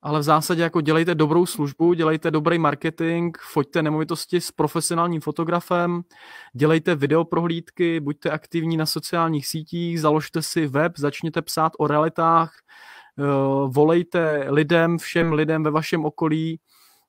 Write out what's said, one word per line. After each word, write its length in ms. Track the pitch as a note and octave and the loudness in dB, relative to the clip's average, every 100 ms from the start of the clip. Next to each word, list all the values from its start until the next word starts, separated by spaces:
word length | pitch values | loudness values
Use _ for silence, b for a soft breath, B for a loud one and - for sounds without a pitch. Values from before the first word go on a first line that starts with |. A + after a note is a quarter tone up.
ale 180 | - D3+ | -2 -2
v 20 | |
zásadě 400 | D3 D#3 D3+ E3+ | 2 2 2 0
jako 180 | E3 E3 | 0 0
dělejte 340 | D3+ D#3 E3 | 2 2 2
dobrou 320 | E3+ D3+ E3 F3+ | 2 2 4 2
službu, 480 | - C#3+ C3+ E3 | 0 -4 0 2
dělejte 360 | F3 D#3+ D#3+ E3 | 2 2 0 0
dobrý 280 | D#3 D3+ E3+ | 0 0 2
marketing, 800 | D3+ C#3+ E3 D#3 E3 E3+ E3+ D#3+ | 2 0 -4 -2 -2 -2 -2 -6
foťte 420 | - - C#3+ F3 | -6 -4 -2 0
nemovitosti 580 | D#3 D#3 D#3 D#3+ - F3+ | 0 -2 -4 -6 -2 -4
s 100 | - | -4
profesionálním 680 | - D#3 E3+ - E3+ E3+ E3 | -2 0 0 -2 -2 -2 -2
fotografem, 840 | D3+ D3+ E3 F3 - F3 F3 F3 F3 B B B B | -6 -6 -2 -2 0 0 0 -2 -6 B B B B
dělejte 420 | A#2+ D3 E3 D#3 | 0 2 2 2
videoprohlídky, 1040 | E3 C3+ D#3 E3 E3 E3+ E3 E3 - E3+ E3 | 0 2 2 2 0 0 -4 -8 -4 -2 -2
buďte 300 | C#3+ D3 E3+ | -4 -6 -6
aktivní 460 | D3+ - E3+ E3 E3 | -6 -6 -4 -2 -2
na 100 | D#3 | -2
sociálních 600 | - - F3 E3 D#3 C#3 | -4 -4 -2 0 -2 -4
sítích, 540 | D#3+ D#3 F3 E3+ E3+ | -8 -8 -6 -4 0
založte 420 | D#3 D3+ - F3 | 2 2 0 -6
si 240 | D3+ - D3+ | -4 -2 0
web, 260 | C3 E3 E3+ | 0 -2 0
začněte 460 | C#3+ C#3 E3 D3+ | -4 -4 -6 -6
psát 300 | D#3+ - D#3+ - | -6 -2 -2 0
o 80 | D3+ | 0
realitách, 680 | D3 D#3+ D#3 E3 E3 D#3+ - _ B B B B - | 2 0 0 2 4 2 -6 _ B B B B -6
eh, 40 | C#3+ C#3 C3+ C3+ C#3 | -2 0 2 0 0
volejte 760 | C3 D3+ E3+ E3+ F3+ D#3+ D3+ C#3 | 4 4 4 2 0 0 -2 0
lidem, 500 | C#3+ D3+ E3+ E3 E3+ | 0 4 4 4 0
všem 340 | - E3+ E3 | -2 0 0
lidem 300 | D3+ D#3 D#3+ | 2 0 0
ve 80 | D#3 | 0
vašem 340 | D3+ D#3 E3+ | 0 0 -2
okolí, 560 | D3+ - D#3+ D#3 D#3+ D#3+ _ b b b | -2 -2 -2 0 -2 -6 _ b b b